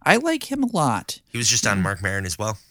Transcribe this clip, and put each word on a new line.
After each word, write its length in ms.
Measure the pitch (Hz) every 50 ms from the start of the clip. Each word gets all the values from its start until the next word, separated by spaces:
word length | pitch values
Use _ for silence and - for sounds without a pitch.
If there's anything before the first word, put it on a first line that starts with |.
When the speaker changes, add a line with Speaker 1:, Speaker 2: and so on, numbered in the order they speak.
| -
Speaker 1:
I 140 | - 196
like 340 | 233 302 339 320 285 - -
him 120 | 277 294 269
a 60 | 240 233
lot. 480 | 175 151 131 110 98 - - - - _ _
Speaker 2:
He 60 | - 117
was 80 | 117 -
just 180 | 117 - -
on 160 | 117 101 95 90
Marc 180 | 95 98 85 101
Maron 220 | 95 98 98 95
as 140 | 90 85 -
well. 180 | 104 110 107 - - _